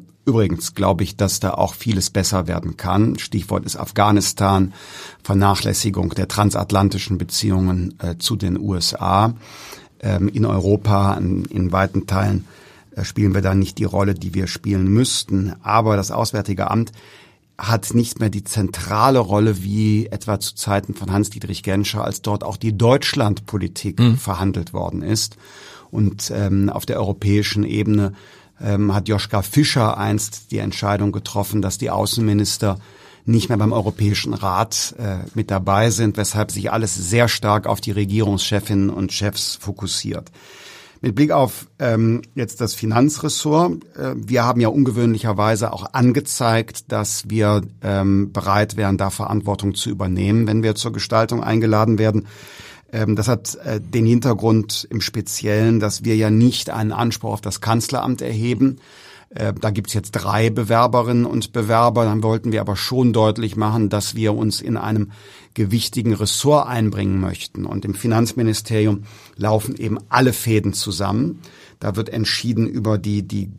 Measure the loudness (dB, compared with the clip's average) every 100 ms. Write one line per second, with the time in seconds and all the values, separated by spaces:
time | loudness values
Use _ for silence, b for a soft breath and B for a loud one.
0 | -10 _ 0 2 2 0 -6 0 0 2
1 | -2 0 -2 0 -2 0 -2 -2 -2 0
2 | 0 -2 0 0 -2 -4 -6 -6 0 2
3 | 2 0 -4 -6 -2 -4 -4 -8 -4 2
4 | 4 4 2 0 2 4 2 B B B
5 | B B -2 2 4 2 0 -2 -2 0
6 | -2 -2 -2 2 2 2 0 2 2 2
7 | -2 -4 -4 -2 0 2 2 0 -2 -4
8 | -8 -4 -4 -2 -2 -2 -2 -2 -2 -2
9 | 2 4 4 0 B B B B B _
10 | -2 0 0 2 0 2 2 2 2 2
11 | 2 0 0 -2 -2 -2 0 2 0 -2
12 | -2 0 2 0 B B B B B -8
13 | -6 0 2 2 2 2 0 -2 -2 0
14 | 0 0 -4 -4 -4 -4 -2 0 4 4
15 | 4 0 -2 0 0 -4 0 2 4 2
16 | 0 -2 -2 -2 -4 -4 0 0 -2 B
17 | B B B B _ -8 -2 -2 0 0
18 | 0 -2 -2 -2 -4 -2 -2 -4 -2 2
19 | 4 4 2 2 2 0 -2 0 2 2
20 | 0 -6 -4 -4 -4 -6 -2 0 -2 -6
21 | -2 0 0 -4 -8 -6 -2 -2 -2 -2
22 | -4 -4 -4 -4 -4 -6 -4 2 4 4
23 | 2 0 0 0 -4 -4 -4 -6 -6 2
24 | 4 4 0 -2 -2 -2 -4 -6 -6 -4
25 | -2 -2 -4 -8 B B B B B 0
26 | 0 0 -6 -2 0 2 2 0 -4 -2
27 | -2 -2 2 2 2 0 0 0 2 2
28 | 2 -4 B B B -8 -2 0 2 0
29 | 0 -2 0 -2 0 0 2 2 0 0
30 | -2 -2 -2 -10 -8 -4 -4 -2 -2 0
31 | 0 -2 -4 -4 -2 -2 -2 -2 -4 -2
32 | -2 0 2 2 0 0 -2 -2 B B
33 | B B 0 2 2 2 2 2 0 0
34 | 0 0 -2 -2 -2 0 -2 -4 -6 -6
35 | -6 -6 -6 -6 -2 -2 2 4 4 2
36 | 0 0 -2 -2 -2 -4 -4 -2 -2 -4
37 | 0 2 2 2 0 0 0 -4 -2 -2
38 | 0 2 2 0 0 -2 0 0 0 0
39 | -4 -2 -4 -4 -6 -6 -10 -8 -6 -6
40 | -6 -8 -10 B B B B B B B
41 | -2 2 2 4 2 -2 -16 -6 0 2
42 | 2 0 -4 -8 -8 -4 -6 -4 0 2
43 | 2 2 -4 -4 0 2 2 -2 -10 -10
44 | -8 -6 -2 2 2 4 2 4 2 2
45 | 2 2 0 2 2 2 -2 -4 -6 2
46 | 4 4 -2 0 2 2 0 -8 -6 -4
47 | -2 -6 -4 2 4 4 0 -6 -4 0
48 | 2 2 2 -2 0 2 2 0 0 0
49 | 0 -2 -4 -2 -2 -2 -2 -4 -4 -4
50 | -2 0 2 2 4 2 2 0 -4 -6
51 | 0 0 2 0 0 2 4 4 4 4
52 | 2 2 -2 B B B B B _ -4
53 | 0 0 0 -2 -2 -10 -6 -6 -2 2
54 | 4 4 4 2 2 2 2 -6 -6 -6
55 | -4 -6 -6 -4 0 2 4 4 0 -2
56 | 0 2 4 6 4 2 -4 -4 -4 -2
57 | -2 -4 -6 -6 -6 -6 0 0 0 -2
58 | -2 -4 -4 -2 -2 2 2 0 B B
59 | B B B -6 -6 -2 -2 -2 -2 -4
60 | -4 -4 -2 2 2 2 2 4 4 4
61 | 2 2 2 -2 -4 -4 0 4 4 4
62 | 2 2 0 0 0 -2 -2 -4 -2 2
63 | 2 4 2 2 -2 -2 0 2 2 0
64 | -2 0 0 2 0 -2 -4 -4 -2 -2
65 | -2 B B B B -2 0 0 0 -2
66 | 0 0 0 0 2 2 2 0 0 0
67 | 0 0 -2 -4 -10 -8 -6 -6 -6 -4
68 | 0 2 2 0 0 0 -2 0 2 0
69 | -4 B B -4 0 0 0 -6 -4 -6
70 | 0 2 4 2 2 2 2 -2 -4 -4
71 | -2 0 -2 -4 B B B -8 -4 -4
72 | -4 -4 -2 -2 0 0 0 -2 -2 0
73 | 0 -2 -2 -6 -6